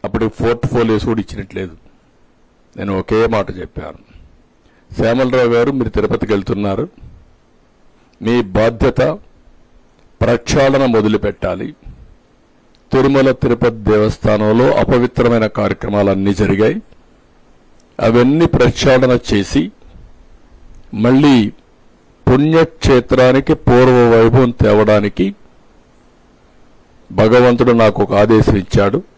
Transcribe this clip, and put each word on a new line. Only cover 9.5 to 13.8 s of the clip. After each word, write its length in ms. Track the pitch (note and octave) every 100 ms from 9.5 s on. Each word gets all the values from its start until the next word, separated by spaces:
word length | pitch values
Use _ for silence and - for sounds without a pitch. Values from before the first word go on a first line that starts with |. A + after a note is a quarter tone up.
| _ _ _ _ _ _ _
ప్రక్షాళన 640 | A2 A#2+ - D3+ C3+ C3+ C3
మొదలుపెట్టాలి. 920 | A2+ G#2+ G#2+ G#2 F#2 - F#2 G#2 - - - - - _ _ _ _ _ _ _
తిరుమల 400 | C3+ C3+ C#3 C3+
తిరుపతి 440 | B2+ C3 A#2 B2
దేవస్థానంలో 1000 | A2